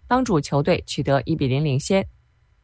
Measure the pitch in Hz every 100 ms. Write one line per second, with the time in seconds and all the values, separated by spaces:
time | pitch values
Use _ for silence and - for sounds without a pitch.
0 | - 254 247 160 - 143 147 175 - -
1 | 139 139 - 160 139 135 156 131 - 190
2 | - - _ _ _ _